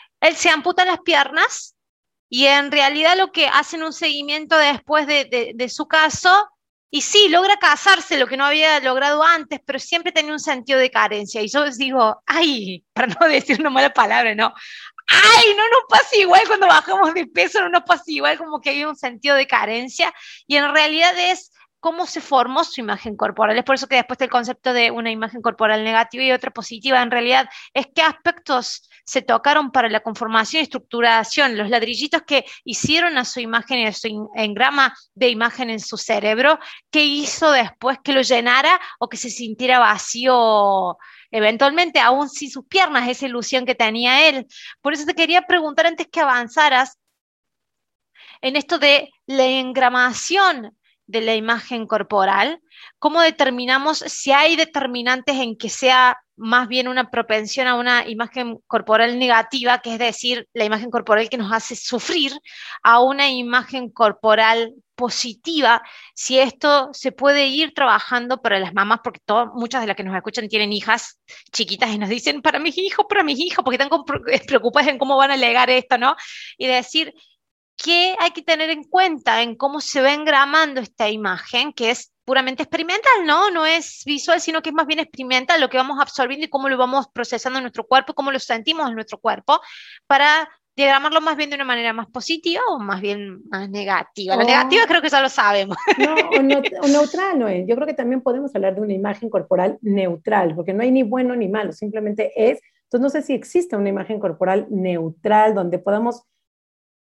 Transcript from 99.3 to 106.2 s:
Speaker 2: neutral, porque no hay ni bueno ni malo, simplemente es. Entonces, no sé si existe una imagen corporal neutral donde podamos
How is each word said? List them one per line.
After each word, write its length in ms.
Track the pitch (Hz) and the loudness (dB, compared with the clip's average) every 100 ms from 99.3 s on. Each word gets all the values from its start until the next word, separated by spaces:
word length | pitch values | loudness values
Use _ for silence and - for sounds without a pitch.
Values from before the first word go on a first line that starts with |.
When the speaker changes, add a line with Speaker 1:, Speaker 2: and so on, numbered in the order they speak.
| 208 160 180 185 - | -6 -2 0 0 -2
Speaker 2:
neutral, 720 | 214 196 185 170 214 208 175 160 | -2 0 -2 -4 -2 0 0 -2
porque 180 | 165 | -6
no 100 | 196 | -2
hay 80 | 247 | 0
ni 120 | 262 | 0
bueno 320 | 226 254 254 247 | 0 -2 -2 -2
ni 120 | 190 | -4
malo, 240 | 214 196 | -4 -6
simplemente 640 | 156 214 214 214 214 208 - | -8 -8 -6 -6 -4 -4 0
es. 240 | 220 - _ _ | 0 0 _ _
Entonces, 180 | _ 240 | _ -2
no 80 | 269 | -2
sé 120 | 302 | -2
si 120 | 294 | -4
existe 420 | 262 - 349 349 208 | -6 -2 -4 -2 -2
una 140 | 202 | -2
imagen 300 | 196 190 214 | -4 -6 -6
corporal 480 | 202 160 185 196 214 | -6 -2 0 0 -2
neutral 840 | 202 185 175 165 160 214 214 214 196 | -4 -4 -4 -6 -6 0 4 4 2
donde 240 | 180 180 | -2 -4
podamos 440 | 190 208 233 240 | -2 -2 -2 -6